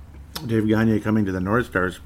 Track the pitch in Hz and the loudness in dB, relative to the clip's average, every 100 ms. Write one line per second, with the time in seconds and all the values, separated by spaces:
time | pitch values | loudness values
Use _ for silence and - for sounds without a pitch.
0 | - - - - 127 110 107 107 113 104 | -20 -20 -16 -12 -2 0 2 2 4 2
1 | 107 107 98 92 92 117 117 95 90 87 | 2 2 2 -2 0 0 0 0 0 -4